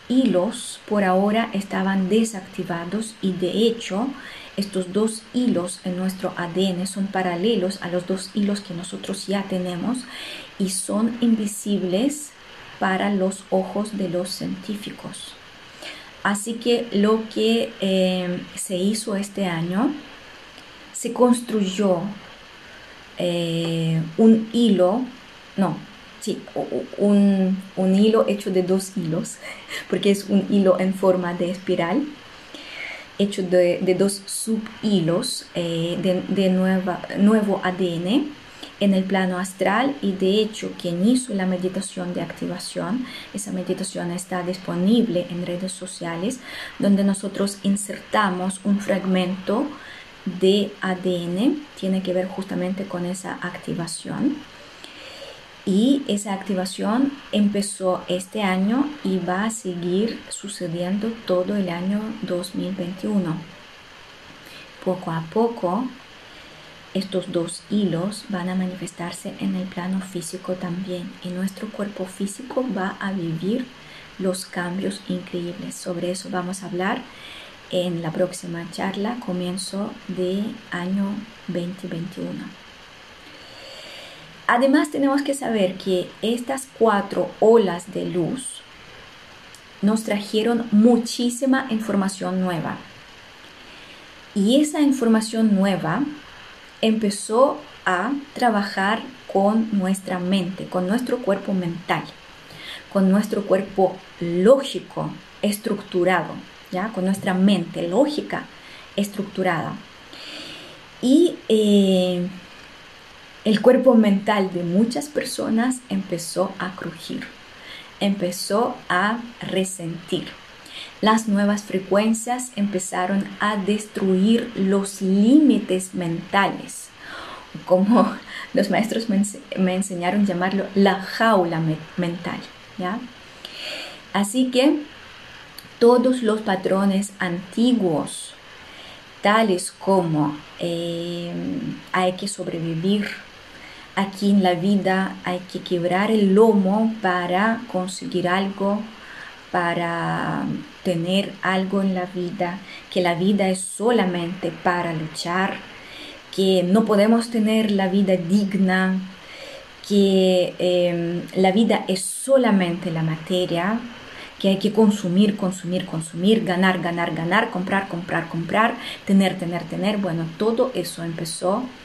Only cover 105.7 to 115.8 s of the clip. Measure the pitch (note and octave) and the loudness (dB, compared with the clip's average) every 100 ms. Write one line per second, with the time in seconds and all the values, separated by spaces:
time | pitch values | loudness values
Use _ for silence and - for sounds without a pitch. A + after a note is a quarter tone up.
105.7 | G3+ - F3+ F3 F3+ D#3 - - - - | -6 -2 2 2 2 0 -10 -14 -20 -8
106.7 | F3+ A3 F#3+ F#3 G3 G3 F#3 G3 F#3 E3 | -4 -4 -2 0 0 0 4 4 4 0
107.7 | F3 E3+ G3+ D4+ - - - - - - | -4 0 2 2 0 -4 -6 -8 -18 -20
108.7 | - - - G3+ - - - F#3 D#3+ - | -20 -8 -4 -4 -4 -6 -2 0 0 -4
109.7 | - - - - - - - - - - | -8 -14 -20 -20 -18 -16 -16 -14 -16 -18
110.7 | - - - B3 D#4 F4 - - A3 G#3 | -20 -20 -2 4 6 6 2 0 4 6
111.7 | G3+ F#3+ F#3 F3+ F3+ F3 F#3 - - - | 6 6 4 2 0 -2 -6 -18 -20 -20
112.7 | - - - - - - - G#3+ G#3+ C4 | -20 -20 -20 -20 -20 -20 -4 0 6 6
113.7 | B3+ B3+ A3+ G#3 G3 - G#3 F#3 F3 E3+ | 8 8 8 8 4 2 2 2 0 2
114.7 | F#3 A#3 C#4+ - - - - - A3+ B3+ | 2 2 0 -4 -4 -4 -4 0 0 0
115.7 | B3+ | -2